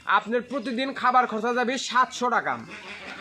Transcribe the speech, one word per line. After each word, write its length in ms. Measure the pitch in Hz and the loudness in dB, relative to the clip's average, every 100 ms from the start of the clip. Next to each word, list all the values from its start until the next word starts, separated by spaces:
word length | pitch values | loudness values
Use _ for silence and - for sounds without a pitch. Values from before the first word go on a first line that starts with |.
| - | 2
আপনার 360 | 196 202 240 | 2 2 -2
প্রতিদিন 520 | - 277 220 233 269 | -2 -6 -4 -2 -4
খাবার 320 | 254 247 254 247 | 0 4 4 4
খরচা 280 | 214 226 | 0 -2
যাবে 240 | 240 240 269 | 0 0 -2
সাতশো 520 | - 233 254 - 247 | 0 2 2 0 0
টাকা। 280 | 226 147 120 113 202 185 196 - - | 2 0 -4 -6 -14 -14 -14 -12 -10